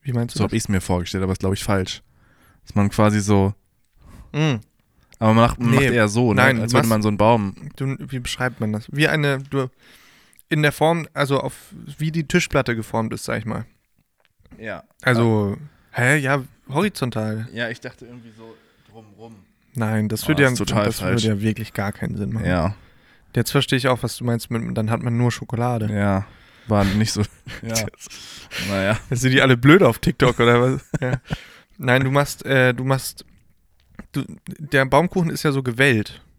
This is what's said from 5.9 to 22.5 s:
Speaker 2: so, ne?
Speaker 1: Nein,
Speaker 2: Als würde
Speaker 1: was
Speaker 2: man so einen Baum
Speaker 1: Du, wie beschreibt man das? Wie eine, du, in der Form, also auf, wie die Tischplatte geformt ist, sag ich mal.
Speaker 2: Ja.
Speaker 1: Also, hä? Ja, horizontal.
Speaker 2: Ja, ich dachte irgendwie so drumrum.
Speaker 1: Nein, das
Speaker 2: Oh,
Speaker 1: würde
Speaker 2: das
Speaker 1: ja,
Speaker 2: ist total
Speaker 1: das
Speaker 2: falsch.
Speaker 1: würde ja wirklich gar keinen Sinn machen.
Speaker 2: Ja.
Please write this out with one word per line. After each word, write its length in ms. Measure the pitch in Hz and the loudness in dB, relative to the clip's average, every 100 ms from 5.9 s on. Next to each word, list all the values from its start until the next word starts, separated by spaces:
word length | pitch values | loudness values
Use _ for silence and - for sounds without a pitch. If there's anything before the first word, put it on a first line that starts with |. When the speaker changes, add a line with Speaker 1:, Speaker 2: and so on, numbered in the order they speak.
| 120 107 | 4 2
Speaker 2:
so, 260 | 110 123 | 2 2
ne? 80 | 101 | 4
Speaker 1:
Nein, 200 | 131 120 | 4 2
Speaker 2:
Als 100 | 113 | 2
würde 100 | 131 | 2
Speaker 1:
was 60 | 113 | 2
Speaker 2:
man 120 | 110 | 2
so 60 | 107 | 0
einen 80 | 104 | 4
Baum 380 | 107 117 98 - 147 - | 4 4 0 -8 -16 -8
Speaker 1:
Du, 200 | 135 131 | -6 -6
wie 200 | 135 131 | -8 -10
beschreibt 400 | 123 - 127 120 | -10 -6 -6 -4
man 100 | 107 | -4
das? 120 | 107 - | -4 -6
Wie 160 | 139 151 | -2 0
eine, 320 | 156 143 135 139 | 2 0 -2 -4
du, 200 | 139 127 _ _ - _ _ _ _ _ | -4 -4 _ _ -20 _ _ _ _ _
in 140 | 151 | 0
der 100 | 147 | 0
Form, 360 | - 156 170 151 | 2 0 0 -4
also 260 | - 139 135 | -4 -2 0
auf, 120 | - - - - - 143 | -2 -10 -20 -20 -20 -6
wie 140 | 156 | -4
die 140 | 165 143 | -4 0
Tischplatte 480 | 180 - 143 123 113 | 0 2 -2 0 -4
geformt 380 | 107 117 110 | -4 -4 -4
ist, 120 | 113 - | -6 -6
sag 140 | 113 | -6
ich 60 | 107 | -6
mal. 200 | - - _ _ _ _ _ _ _ _ - | -8 -10 _ _ _ _ _ _ _ _ -16
Speaker 2:
Ja. 260 | 110 87 _ _ | -12 -12 _ _
Speaker 1:
Also, 560 | 127 120 117 110 101 - 147 _ _ | -2 2 2 2 -2 -6 -14 _ _
hä? 240 | - 123 151 | -2 0 0
Ja, 260 | 131 139 131 _ - | 0 -4 -4 _ -6
horizontal. 800 | 139 202 - 123 110 107 110 117 | -4 -4 -4 -6 -4 -6 -6 -10
Speaker 2:
Ja, 160 | 113 117 | -8 -8
ich 120 | 117 | -8
dachte 240 | 123 - 117 | -14 -18 -20
irgendwie 260 | 123 113 107 | -20 -20 -20
so 180 | 113 107 _ _ _ | -20 -20 _ _ _
drumrum. 460 | 110 107 101 113 107 92 _ _ | -20 -20 -20 -20 -20 _ _ _
Speaker 1:
Nein, 340 | - 110 110 107 | -6 -2 0 -2
das 140 | 110 | -2
Speaker 2:
Oh, 60 | - | 0
Speaker 1:
würde 140 | 143 | 4
Speaker 2:
das 80 | 135 | 4
Speaker 1:
ja, 20 | |
Speaker 2:
ist 60 | 123 101 | 2 0
total 160 | 110 104 | 0 0
Speaker 1:
das 140 | - | 0
Speaker 2:
falsch. 240 | 92 117 | -2 0
Speaker 1:
würde 120 | 110 101 | 0 0
ja 60 | |
wirklich 320 | 110 107 107 | -2 -2 -6
gar 180 | - 101 | -6 -6
keinen 240 | - - - | -6 -8 -6
Sinn 160 | 98 | -6
machen. 120 | 110 | -4
Speaker 2:
Ja. 300 | 90 | -2